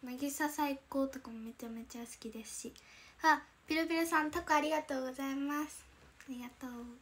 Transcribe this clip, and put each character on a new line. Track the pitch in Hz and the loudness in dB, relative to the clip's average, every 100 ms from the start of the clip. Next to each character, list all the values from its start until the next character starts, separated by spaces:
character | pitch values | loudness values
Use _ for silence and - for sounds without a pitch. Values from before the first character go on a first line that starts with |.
「渚 | 254 254 285 277 302 | -8 -4 -4 0 0
最 | 302 294 269 - | 2 0 0 -2
高」 | 269 269 | 0 0
と | 269 | -2
か | 240 | -10
も | 226 | -10
め | 220 | -10
ち | 226 233 | -10 -8
ゃ | |
め | 226 | -8
ち | 233 240 | -10 -12
ゃ | |
好 | 233 - | -12 -10
き | 226 | -10
で | 220 | -10
す | 214 - | -10 -10
し。 | 240 - - - - - | -10 -14 -20 -20 -20 2
あ、 | 320 294 - - - | 6 6 2 -20 -2
ピ | 320 | 0
ロ | 330 | 4
ピ | 330 | 2
ロ | 330 | 4
さ | 320 | 4
ん、 | 302 | 4
タ | 349 | -2
コ | 339 | 4
あ | 302 | 6
り | 302 | 6
が | 311 | 2
と | 311 269 | 0 -2
う | 262 | -2
ご | |
ざ | 254 269 | -4 -2
い | 269 | -2
ま | 277 294 302 | 0 -2 -2
す。 | - - - - - | -8 -18 -20 -20 -20
あ | - | -12
り | 247 | -10
が | 247 - | -10 -10
と | 254 | -10
う。 | 240 240 240 | -8 -10 -14